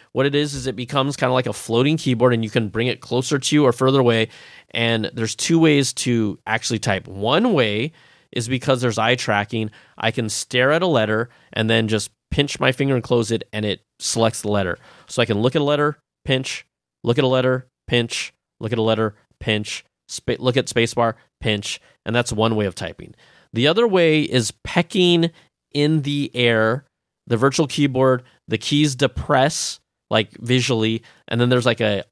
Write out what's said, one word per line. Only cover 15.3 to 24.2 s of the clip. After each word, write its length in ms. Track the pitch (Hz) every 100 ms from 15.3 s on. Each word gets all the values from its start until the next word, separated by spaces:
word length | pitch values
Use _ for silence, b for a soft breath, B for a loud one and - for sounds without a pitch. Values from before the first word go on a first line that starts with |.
| 104
look 140 | 120
at 80 | 151
a 20 |
letter, 340 | 143 147 147 151 _ _
pinch, 420 | - 131 131 - - _ _ _
look 140 | 120 120
at 60 |
a 40 | 131
letter, 400 | 127 127 127 - _ -
pinch, 460 | 120 117 - - - _ _
look 140 | 113
at 60 | 113
a 40 |
letter, 320 | 110 110 110 b b _
pinch, 460 | - 107 104 - - _ _
spa-, 280 | - - 113
look 180 | 127 123
at 100 | -
spacebar, 480 | 120 117 - 117 110 b _
pinch, 400 | 113 104 - - b b
and 120 | - 117
that's 160 | 123
one 240 | 107 113 110
way 100 | 101
of 80 |
typing. 400 | - 85 - - - b b b
The 160 | 113 135
other 180 | 180 240
way 360 | 185 165 156